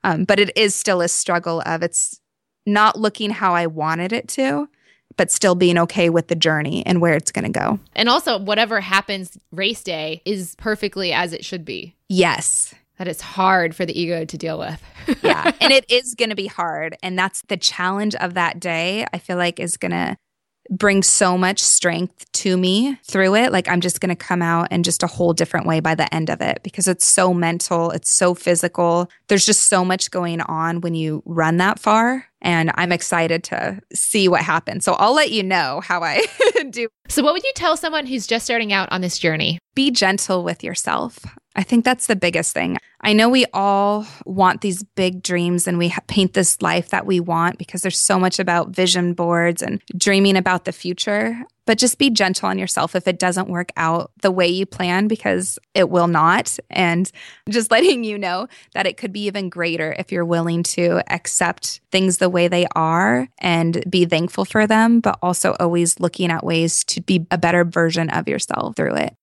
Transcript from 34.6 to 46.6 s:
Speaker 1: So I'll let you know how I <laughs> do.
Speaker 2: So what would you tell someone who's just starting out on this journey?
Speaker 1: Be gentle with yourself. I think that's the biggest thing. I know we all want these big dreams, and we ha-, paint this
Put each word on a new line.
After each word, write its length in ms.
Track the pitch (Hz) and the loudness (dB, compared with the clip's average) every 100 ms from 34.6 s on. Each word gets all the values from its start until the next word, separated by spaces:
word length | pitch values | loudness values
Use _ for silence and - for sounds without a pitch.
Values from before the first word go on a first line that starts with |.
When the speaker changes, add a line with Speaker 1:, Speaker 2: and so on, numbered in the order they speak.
| - - | -2 -4
Speaker 1:
So 100 | - | -2
I'll 200 | 175 208 | 2 4
let 160 | 285 302 | 4 2
you 140 | 220 | 0
know 380 | 190 185 143 147 | 0 0 0 -4
how 180 | - 180 | -4 -2
I 240 | 165 143 440 - 494 | 0 0 -2 2 2
<laughs> 240 | 302 285 | 2 -4
do. 180 | 226 233 _ - | -6 -8 _ -4
Speaker 2:
So 140 | - | 0
what 120 | 302 | 2
would 100 | 349 | 0
you 80 | 539 | -4
tell 220 | 539 349 320 | -2 -2 0
someone 300 | 330 311 262 | -2 -6 -4
who's 200 | 262 190 | -6 -2
just 180 | 226 | -4
starting 280 | - 233 220 | -2 -2 0
out 180 | 196 185 | -2 -2
on 120 | 185 | -4
this 180 | 180 - | -4 -2
journey? 400 | 170 156 160 165 _ - | -2 0 -2 -4 _ 0
Speaker 1:
Be 160 | 277 | 0
gentle 500 | 240 190 196 - 185 | 2 2 0 0 -2
with 220 | 175 170 | -2 -6
yourself. 600 | - 185 - 73 - - - - _ | -8 -6 -4 -4 -4 -10 -20 -20 _
I 80 | - | -6
think 240 | 185 233 240 | 2 2 2
that's 200 | 254 - | 0 -2
the 100 | 202 | 0
biggest 360 | 175 170 170 | 0 0 -2
thing. 240 | - 170 - _ _ | -2 -2 -4 _ _
I 140 | 208 | 2
know 160 | 214 233 | 4 6
we 160 | 262 240 | 4 2
all 520 | - 202 196 202 208 214 - - | 0 2 2 2 0 -6 -16 -8
want 340 | 185 185 - | 2 2 2
these 220 | 208 180 | -2 -4
big 400 | 208 - 185 185 | -8 -2 -2 -2
dreams, 440 | - 175 175 175 180 | -4 -2 0 0 0
and 120 | 175 | 0
we 100 | 175 | 0
ha-, 140 | - - | -2 -2
paint 280 | - 185 | 2 2
this 260 | - 180 - | 2 0 0